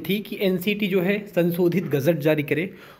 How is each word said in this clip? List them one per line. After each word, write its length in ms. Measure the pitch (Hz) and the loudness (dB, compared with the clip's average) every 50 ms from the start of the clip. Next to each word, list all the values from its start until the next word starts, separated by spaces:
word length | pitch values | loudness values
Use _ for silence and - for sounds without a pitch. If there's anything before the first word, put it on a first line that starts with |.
| 151 - | 0 0
थी 100 | 190 - | -2 -2
कि 180 | 196 - 214 - | -2 -6 -4 -2
एनसीटी 460 | 208 190 185 180 180 208 208 208 214 | 0 0 0 0 0 -2 0 0 0
जो 140 | 190 190 190 | 0 0 2
है 260 | 175 190 202 - 208 | 2 2 0 -2 -4
संशोधित 560 | - - 180 170 175 170 175 180 170 151 190 180 | -2 0 0 2 2 2 2 2 2 2 0 0
गजट 340 | - 151 139 127 170 170 | 0 -2 2 2 2 2
जारी 260 | 151 139 156 156 151 143 | 2 2 2 2 2 0
करे 300 | - 147 147 180 196 - - - - - | 0 -2 -2 -2 -4 -8 -14 -18 -20 -20